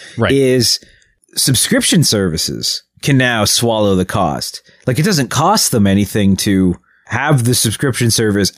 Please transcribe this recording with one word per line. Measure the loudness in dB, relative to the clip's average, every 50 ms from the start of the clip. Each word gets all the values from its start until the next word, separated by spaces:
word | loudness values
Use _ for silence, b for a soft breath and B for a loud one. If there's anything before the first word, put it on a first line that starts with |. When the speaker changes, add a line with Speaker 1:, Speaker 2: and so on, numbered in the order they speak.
| B B B
Speaker 1:
Right. | B 0 0
Speaker 2:
is | 2 2 2 2 2 2 2 0 -2 -4 b b b b b b b b b _ -8
subscription | -4 -2 0 0 0 0 0 0 0 0 2 2 2 2
services | 2 2 0 0 -2 -2 -4 -6 -6 -6 -6 -6 -6 -6 -8 _ _ _ _
can | -4 0 0
now | 2 2 0 0 0 0
swallow | 0 0 0 0 0 0 2 2 2 2
the | 0 0
cost. | -2 -2 -2 -2 -2 -2 -4 -8 -10 -12 -16 _ b b b b
Like, | -2 0 0
it | 0
doesn't | 0 0 0 -2 -2
cost | -2 0 0 2 2 2 0 0
them | 2 2 2
anything | 4 2 2 0 0 0 0 2 2 2
to | 0 0 0 2 2 2 2 0 -4 b b b b b
have | b -6 -4 0 0 0 2 2
the | 0 0
subscription | 0 -2 -2 -2 -2 -2 -2 -2 0 -2 0
service | 0 0 0 0 2 0 0 -2 0